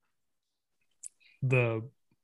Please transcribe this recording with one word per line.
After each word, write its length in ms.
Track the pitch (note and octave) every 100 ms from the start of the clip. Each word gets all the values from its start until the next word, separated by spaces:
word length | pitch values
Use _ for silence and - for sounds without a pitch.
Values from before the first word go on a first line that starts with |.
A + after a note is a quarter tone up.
| _ _ _ _ _ _ _ _ _ _ - - - _
the, 400 | C3 B2+ A#2 A2 B2 - _ _